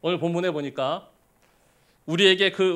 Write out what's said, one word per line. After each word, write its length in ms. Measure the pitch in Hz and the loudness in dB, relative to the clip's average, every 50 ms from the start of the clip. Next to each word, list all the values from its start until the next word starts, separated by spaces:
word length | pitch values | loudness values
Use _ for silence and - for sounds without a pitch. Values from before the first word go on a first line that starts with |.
오늘 180 | - 160 180 160 | -2 -2 -2 -2
본문에 320 | 143 170 170 175 180 185 | -2 -2 -2 -2 -2 -2
보니까 580 | 160 151 143 139 127 - 135 131 156 190 - - _ _ _ _ _ _ _ _ _ _ _ _ _ _ _ _ _ _ _ | -2 -4 -6 -6 -6 -4 -4 -4 -4 -6 -8 -16 _ _ _ _ _ _ _ _ _ _ _ _ _ _ _ _ _ _ _
우리에게 460 | - 160 170 202 190 190 185 196 190 | -6 0 4 4 4 4 4 2 0
그 120 | 185 - 190 185 175 | 2 2 0 0 2